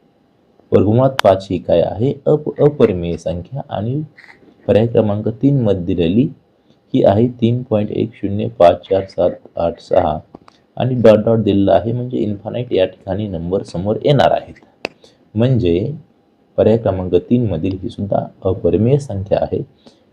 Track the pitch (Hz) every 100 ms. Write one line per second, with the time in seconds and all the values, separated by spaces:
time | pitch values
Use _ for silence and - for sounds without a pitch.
0 | _ _ _ _ _ _ _ 104 98 117
1 | 135 - 104 95 - 90 - 85 - 92
2 | 131 143 - 151 151 - 143 147 113 90
3 | 85 82 - 85 - 135 - - 110 139
4 | 151 - - _ - _ - 101 117 113
5 | 110 101 107 110 139 139 110 95 87 90
6 | 82 104 151 - _ _ _ _ _ 131
7 | - 101 123 123 113 123 123 107 104 -
8 | 110 - 101 101 117 - 87 90 - 95
9 | 95 - 87 - - - 85 82 - -
10 | 82 76 - - _ _ _ - 120 127
11 | 113 107 110 113 101 98 98 90 110 123
12 | 123 123 107 104 107 107 123 95 92 -
13 | 98 95 104 85 85 95 - 87 98 113
14 | - 139 80 80 - - _ _ - _
15 | _ _ _ 104 127 123 87 85 127 151
16 | - _ _ _ _ - 101 113 113 92
17 | 92 90 - 123 113 82 92 95 95 -
18 | 98 - - - 95 92 85 87 113 143
19 | - 101 98 80 - - 143 _ _ _
20 | _